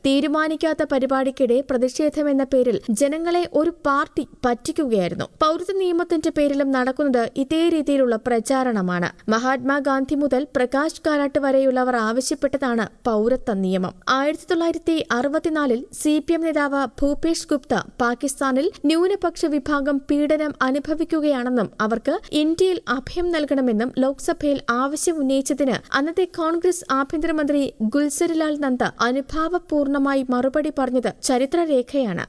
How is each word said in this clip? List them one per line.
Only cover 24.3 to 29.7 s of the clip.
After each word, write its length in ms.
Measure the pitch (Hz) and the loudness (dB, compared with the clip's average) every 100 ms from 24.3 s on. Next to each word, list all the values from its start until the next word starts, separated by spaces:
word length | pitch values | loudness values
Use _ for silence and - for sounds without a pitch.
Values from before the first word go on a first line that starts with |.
| 330 294 277 - | -2 0 -2 -2
ആവശ്യം 420 | 240 277 302 - 320 | -2 -2 -2 -2 0
ഉന്നയിച്ചതിന് 600 | 269 269 269 277 269 190 - | 0 0 0 0 0 -2 -2
അന്നത്തെ 320 | 269 302 349 359 | -2 0 0 -2
കോൺഗ്രസ് 540 | - 320 339 359 359 - | 0 -2 0 0 -2 -2
ആഭ്യന്തരമന്ത്രി 720 | 269 277 311 330 311 285 294 277 - 220 | -2 0 -2 -2 0 2 0 0 -2 0
ഗുൽസരിലാൽ 680 | 285 294 - 339 320 302 294 | 0 0 0 0 0 0 0
നന്ദ 260 | 269 254 196 - | 0 0 -2 0
അനുഭാവപൂർണമായി 1200 | 240 269 269 311 320 349 - | -2 -2 -2 -2 -2 -2 -2